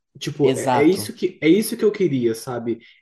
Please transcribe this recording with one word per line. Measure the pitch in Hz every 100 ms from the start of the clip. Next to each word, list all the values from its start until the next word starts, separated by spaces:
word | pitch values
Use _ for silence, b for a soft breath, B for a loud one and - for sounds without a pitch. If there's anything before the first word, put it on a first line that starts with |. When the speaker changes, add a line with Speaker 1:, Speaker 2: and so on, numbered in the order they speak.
| _ -
Speaker 1:
Tipo, | - 143 139 123
é, | 127 127
é |
Speaker 2:
Exato. | 151
Speaker 1:
isso | 196 -
que, | - 185 -
é | 151
isso | 190 220 226
que | 214
eu |
queria, | 208 180 135 117 113
sabe? | - 120 117 117 b b